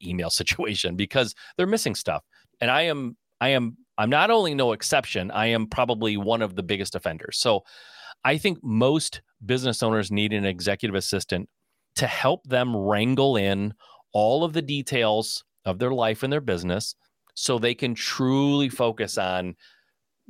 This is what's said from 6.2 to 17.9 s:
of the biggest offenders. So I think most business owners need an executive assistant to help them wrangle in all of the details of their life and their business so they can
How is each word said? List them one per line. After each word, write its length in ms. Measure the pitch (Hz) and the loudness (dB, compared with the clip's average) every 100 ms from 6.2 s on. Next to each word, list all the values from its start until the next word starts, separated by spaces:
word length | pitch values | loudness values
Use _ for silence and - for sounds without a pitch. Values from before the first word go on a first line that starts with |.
| 101 113 | 0 0
of 140 | 107 92 | 0 -4
the 80 | |
biggest 320 | 90 101 98 87 | -4 -2 -4 -4
offenders. 420 | 90 80 - - | -6 -6 -8 -2
So 240 | 123 101 - - - - - - | 2 2 0 -20 -20 -20 -20 -4
I 140 | 127 151 | 0 2
think 220 | 202 175 | 0 -2
most 580 | - 110 127 156 - - _ _ 104 | -2 2 4 2 -2 -10 _ _ -4
business 380 | 127 127 113 | -2 0 0
owners 280 | 113 110 95 | 2 2 0
need 220 | 101 104 | 0 0
an 120 | 104 98 | 0 -2
executive 500 | 90 92 98 110 98 | -2 -2 -2 -2 -4
assistant 540 | - 98 - 90 - _ _ _ _ - | -2 -4 -2 -4 -6 _ _ _ _ -4
to 120 | 127 | -2
help 380 | - 131 170 - | 0 0 0 0
them 300 | 127 127 110 | 0 0 0
wrangle 640 | 98 104 117 131 135 117 | 2 2 2 2 2 2
in 360 | 98 98 104 104 - - _ | 2 0 -2 -6 -20 -20 _
all 300 | 104 107 139 | 0 2 2
of 100 | 170 | 0
the 80 | 165 | -2
details 800 | 143 143 127 131 113 107 110 - - _ 104 | -2 -4 -2 2 2 2 0 -6 -12 _ -6
of 140 | 92 | -2
their 120 | 123 | -2
life 320 | 131 113 110 | 0 0 0
and 80 | 131 | -2
their 100 | 147 | -2
business 540 | 123 87 90 92 - - _ _ _ - | -2 -2 0 -4 -4 -12 _ _ _ -8
so 240 | - 120 | -2 2
they 160 | 117 120 | 2 0
can 200 | 123 | -2